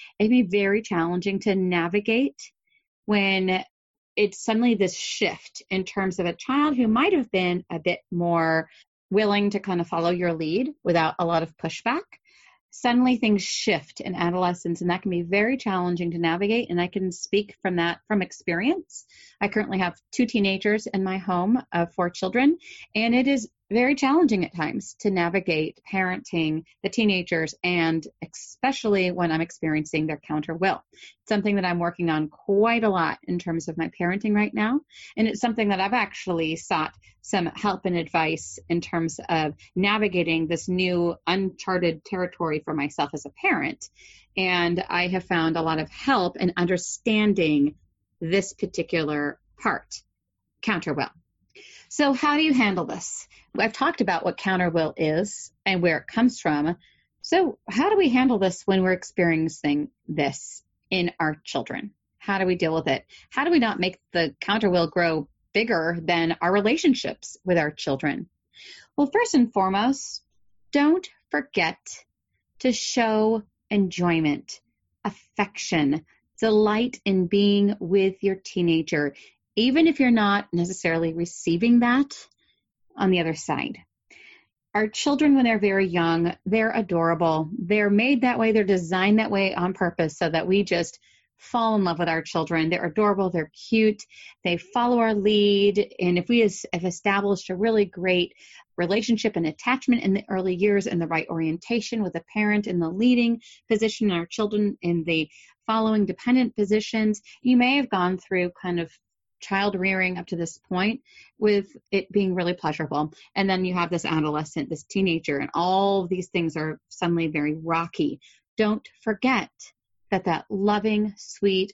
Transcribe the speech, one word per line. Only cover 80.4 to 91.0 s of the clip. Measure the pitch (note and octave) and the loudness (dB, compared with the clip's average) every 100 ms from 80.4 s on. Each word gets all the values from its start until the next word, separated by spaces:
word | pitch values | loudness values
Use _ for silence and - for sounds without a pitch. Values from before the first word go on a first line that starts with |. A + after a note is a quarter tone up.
| - | 0
necessarily | F3 F3 F#3 F3 E3 E3 | -2 -2 -2 -2 0 0
receiving | E3 E3+ - - E3+ A#3 A#3+ | -2 -6 -4 -2 2 4 6
that | A#3+ C4 C#4 - - _ _ _ _ _ _ - | 6 2 0 -4 -20 _ _ _ _ _ _ -2
on | F#3+ | 2
the | F#3 | 2
other | E3 | 0
side. | D#3+ - C#3 - - - _ _ - - - _ _ _ | -4 -4 -4 -4 -10 -18 _ _ -20 -20 -20 _ _ _
Our | G#3 G#3+ | -4 -4
children, | - D4 C#4+ D4+ | -2 0 2 4
when | C4+ | 6
they're | A#3+ G#3+ | 4 4
very | G3+ G3 F#3+ | 2 2 2
young, | F3 E3 E3 E3+ - | 2 2 2 0 -2
they're | F#3 A3 A3 | -2 0 2
adorable. | A#3 G3 E3+ E3 E3 E3 D#3 D#3+ - | 0 0 0 2 2 2 2 -2 -6
They're | E3+ G#3 G3+ | 0 2 4
made | G3+ B3+ C4+ | 2 4 2
that | B3 A#3+ | 2 2
way. | A3+ | 2
They're | G#3+ | 2
designed | G3 F#3 E3 F#3 G3 G#3+ | 4 0 0 0 4 4
that | G#3+ | 2
way | G3 F#3+ | 0 0
on | F3+ F3+ | 0 -2
purpose | F#3 F3 - D#3+ - | 0 -2 0 -4 0
so | E3+ | -2
that | D#3+ F3 | 0 2
we | G3 | 2
just | F#3+ E3+ E3+ - | 2 -2 -2 -8